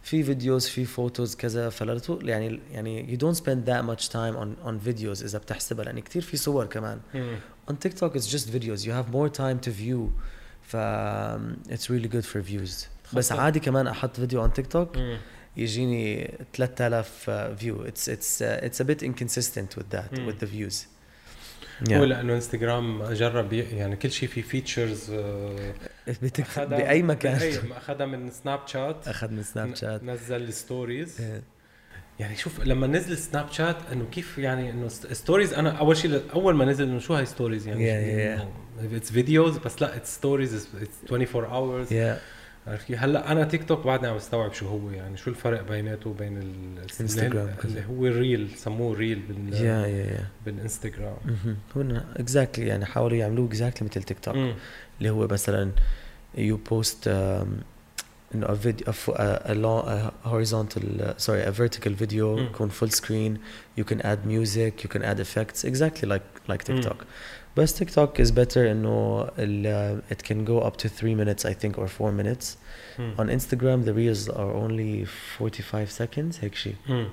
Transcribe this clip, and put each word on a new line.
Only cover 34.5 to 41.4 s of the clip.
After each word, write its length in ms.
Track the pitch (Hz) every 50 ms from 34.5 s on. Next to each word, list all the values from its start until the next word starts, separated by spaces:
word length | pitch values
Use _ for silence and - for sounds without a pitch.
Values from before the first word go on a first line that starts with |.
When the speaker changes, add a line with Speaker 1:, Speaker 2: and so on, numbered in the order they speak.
| 131 127 127 123
Speaker 2:
إنه 180 | 113 120 120 117
ست-، 240 | - - - -
ستوريز، 400 | 123 - - - 170 196 208 170 -
أنا 160 | 147 156 160
أول 260 | 151 - 147 156 160
شيء 140 | 160 - 165
ل-، 120 | 147 135 - - -
أول 200 | 170 190 190 170
ما 100 | 147 131
نزل 240 | 135 139 139 143 131
إنه 100 | 127 120
شو 160 | - - 165
هاي 120 | 147 139
ستوريز 400 | 135 - - 123 117 113 107 104
يعني؟ 140 | 104 104 113
Speaker 1:
Yeah, 580 | 117 113 110 107 104 107 107 110 107 107 110 107
Speaker 2:
شو 80 | 104
Speaker 1:
yeah, 20 | 101
yeah. 60 | - - - - - 113
Speaker 2:
إنه 200 | 113 110 113 117
it's 100 | 110 -
videos، 540 | 110 123 123 135 156 156 165 165 156 156 -
بس 180 | 120 - -
لا، 120 | 151 135 -
it's 260 | 117 - - - -
stories، 300 | - 139 139 139 135 123
it's، 340 | 110 104 - - - 98 104
it's 260 | - - - - -
twenty-four 340 | 127 123 127 120 - 120